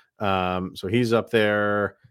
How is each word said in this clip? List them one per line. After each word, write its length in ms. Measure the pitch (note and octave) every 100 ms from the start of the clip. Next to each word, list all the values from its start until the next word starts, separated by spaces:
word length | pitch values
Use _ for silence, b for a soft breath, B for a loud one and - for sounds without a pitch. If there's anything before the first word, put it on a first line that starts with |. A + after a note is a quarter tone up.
| b _
Um, 560 | G#2 F#2+ F#2 F#2 F#2 F2
so 100 | F#2+
he's 260 | A#2 A#2
up 180 | A2+ A2
there. 640 | A2+ G#2 G#2 G#2 G#2 G2+ - _